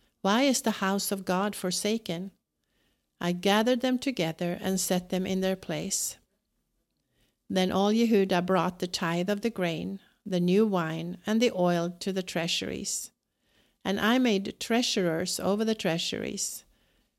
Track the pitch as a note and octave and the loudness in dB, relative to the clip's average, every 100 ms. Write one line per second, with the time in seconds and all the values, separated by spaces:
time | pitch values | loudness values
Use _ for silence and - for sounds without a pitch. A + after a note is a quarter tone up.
0 | _ _ F#3+ A3 C#4 B3 - G#3 F#3+ G3+ | _ _ 0 4 4 2 0 0 0 0
1 | - G3 F#3 F3+ G#3 G#3 F#3 F3+ G#3 A3+ | -2 -4 -2 -2 -2 -2 -4 -2 -2 -2
2 | - E3+ F#3+ - _ _ _ _ _ _ | -4 -8 -8 -14 _ _ _ _ _ _
3 | _ _ F3 F3+ G3 G#3 A3+ B3+ B3+ B3+ | _ _ -2 0 2 4 4 2 2 0
4 | C#4 B3 E3 D#3+ F3 F3 F#3 F#3+ - F#3 | -2 -2 -2 -2 -4 -2 -2 -2 0 -2
5 | F3+ F#3 F#3 F#3+ F#3 F#3+ - D#3 F#3+ - | 0 -4 -2 0 0 -2 -4 -6 -4 -4
6 | - - _ _ _ _ _ _ _ _ | -4 -8 _ _ _ _ _ _ _ _
7 | _ _ _ _ - F#3+ F#3 F#3 G3+ A3 | _ _ _ _ -2 0 2 4 4 4
8 | A#3 G#3+ F#3+ F#3 F3+ F#3+ F3 F3+ F3+ - | 4 4 4 2 2 2 2 -2 -6 -4
9 | E3+ E3+ F3+ G3+ A#3 A3 F3 D#3+ F3+ G3 | -2 -2 0 0 -2 -2 -2 -2 -6 -10
10 | - _ - F3+ F3 F#3 A3 F#3+ D#3+ E3 | -14 _ -4 0 4 4 4 2 -2 -4
11 | E3+ F3+ - A3 B3 F#3 F3 F3 E3+ F3 | -8 -8 -2 2 2 2 2 2 -2 -4
12 | - F#3+ F#3 F3 E3+ - - - G3+ - | -4 -4 -4 -4 -2 -4 -4 -6 -6 -8
13 | - _ _ _ _ _ _ _ G3+ G3 | -8 _ _ _ _ _ _ _ -4 0
14 | G#3+ B3 B3 G3 G3+ - - A3+ B3 - | 2 4 4 2 -2 -8 -2 0 2 0
15 | F3 D#3+ F3+ - F3+ G3+ A3 A3 F3+ E3+ | 0 0 -2 -2 0 0 0 0 0 -2
16 | - - - G3+ - - - _ _ _ | -2 -4 -6 -6 -8 -8 -16 _ _ _
17 | _ | _